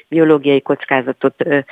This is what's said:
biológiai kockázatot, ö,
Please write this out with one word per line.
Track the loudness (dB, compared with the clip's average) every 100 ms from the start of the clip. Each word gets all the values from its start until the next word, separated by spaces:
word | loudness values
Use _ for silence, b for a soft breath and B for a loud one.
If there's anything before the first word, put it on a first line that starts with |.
| B
biológiai | 0 2 2 2 0
kockázatot, | 0 -4 -2 -4 -4 -4 -4 -4
ö, | -2 -2 -4